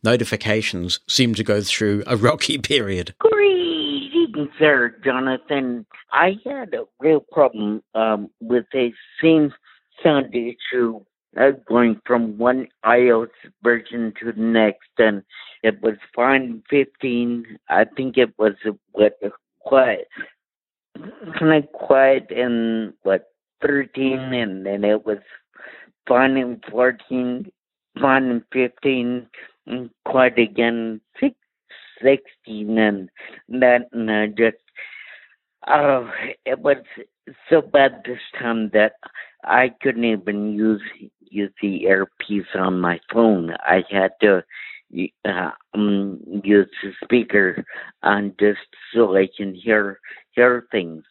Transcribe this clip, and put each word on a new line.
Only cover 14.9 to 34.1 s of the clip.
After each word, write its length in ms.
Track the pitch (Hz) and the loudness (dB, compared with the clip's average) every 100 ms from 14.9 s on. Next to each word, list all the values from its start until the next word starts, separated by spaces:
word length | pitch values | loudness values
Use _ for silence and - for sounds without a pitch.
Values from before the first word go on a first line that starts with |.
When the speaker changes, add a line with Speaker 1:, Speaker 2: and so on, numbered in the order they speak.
| - | 2
Speaker 2:
and 240 | 113 101 - - - - | 2 2 -10 -20 -20 -4
it 180 | 113 101 | -4 0
was 140 | 110 104 - - | -4 -4 -12 -2
fine 260 | 123 139 | 2 2
in 200 | 127 113 _ | 0 -10 _
fifteen. 880 | 143 135 _ 135 120 120 120 113 107 _ | 0 0 _ -6 -2 -2 -4 -10 -20 _
I 180 | 92 110 | 0 0
think 320 | - 131 127 | -2 -2 2
it 160 | 117 - | 0 2
was, 160 | 107 98 110 | -2 0 -8
uh, 60 | 101 _ | -8 _
what, 260 | - 107 - 101 - _ _ | 2 2 2 -12 -12 _ _
quiet, 480 | - 135 127 98 - - - _ _ _ _ _ _ - | 0 2 2 -2 -8 -16 -18 _ _ _ _ _ _ -20
kinda 680 | 175 - 185 - 160 156 143 | -20 -18 -14 -2 2 2 0
quiet 580 | - - 135 135 135 - | -14 2 4 4 2 -2
in, 640 | 120 123 117 113 113 107 - | -4 -2 -2 -2 -4 -6 -8
what, 220 | 95 95 _ _ _ _ | -2 -2 _ _ _ _
thirteen, 720 | 143 143 135 - 135 131 131 | -2 -2 -4 -4 -4 -4 -6
and 320 | 127 110 95 95 | -6 -6 -8 -8
then 180 | 101 | -2
it 220 | 104 107 110 | 0 0 -2
was 120 | 101 _ - _ _ - - - _ - | -8 _ -20 _ _ -20 -20 -20 _ 0
fine 300 | 123 135 135 | 2 4 0
in 240 | 123 113 - | -2 -8 -8
fourteen, 800 | 107 127 127 - 127 123 123 - _ _ _ _ - | 0 0 0 -8 -4 -4 -6 -10 _ _ _ _ -2
fine 260 | 139 131 131 | 2 2 2
in 180 | 120 _ | -4 _
fifteen, 720 | 131 123 _ 143 127 120 123 120 - - _ - | -2 -2 _ -4 -2 -4 -6 -10 -20 -20 _ -12
and 240 | 127 120 _ - | -10 -10 _ -4
quiet 340 | 135 127 117 | 2 2 4
again 340 | 113 101 117 | 0 0 -2
in 280 | 117 113 110 _ - | -2 -6 -10 _ -4
six-, 160 | 277 - _ _ _ - - - | -4 -4 _ _ _ -20 -20 0
sixteen, 760 | 123 135 - _ - 107 104 113 | 2 2 -2 _ -14 -10 -2 2
and 320 | 107 101 90 - - - _ | 2 0 -10 -18 -20 -20 _
that, 400 | 123 127 123 120 | 2 4 4 0
and 180 | 117 | -8
I 180 | 110 | -2